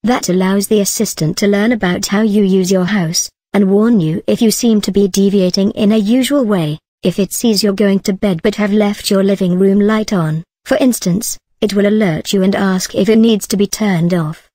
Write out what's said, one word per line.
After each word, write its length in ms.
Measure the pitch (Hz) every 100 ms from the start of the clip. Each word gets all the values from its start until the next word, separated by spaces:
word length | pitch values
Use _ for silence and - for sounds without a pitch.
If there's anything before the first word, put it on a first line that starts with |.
That 260 | 208 254 -
allows 380 | 180 185 196 196
the 140 | 214
assistant 560 | 196 - 214 - 156 180
to 100 | 208
learn 240 | 202 220
about 360 | 240 180 180 -
how 140 | 196
you 220 | 226 208
use 260 | 196 190 180
your 160 | 190
house, 440 | 180 208 165 175 - _ _
and 180 | 202 196
warn 280 | 196 226 226
you 220 | 156 175 -
if 140 | 208
you 100 | 220
seem 280 | - 240 214
to 100 | 196
be 160 | 196 202
deviating 640 | 196 196 196 180 196 196
in 200 | - 208
a 40 | 220
usual 460 | 202 247 240 285
way. 340 | 220 196 151 156 _ _
If 160 | 190 175
it 140 | 190
sees 300 | - 233 202
you're 100 | 208
going 280 | 196 202 190
to 120 | -
bed 280 | 190 208 165
but 120 | 208
have 180 | 202 208
left 360 | 214 202 208 -
your 140 | 196
living 340 | 196 196 185 180
room 220 | 190 196
light 340 | 208 220 214
on, 300 | 196 156 156 - _
for 120 | - 262
instance, 600 | 262 226 185 180 - - _ _
it 120 | 208
will 140 | 196 202
alert 460 | 214 196 156 -
you 100 | 202
and 100 | 190
ask 400 | 202 196 185 -
if 140 | - 202
it 80 | 220
needs 300 | 226 208 -
to 100 | 196
be 80 |
turned 480 | 202 - 214 175 175
off. 300 | 180 156 165 _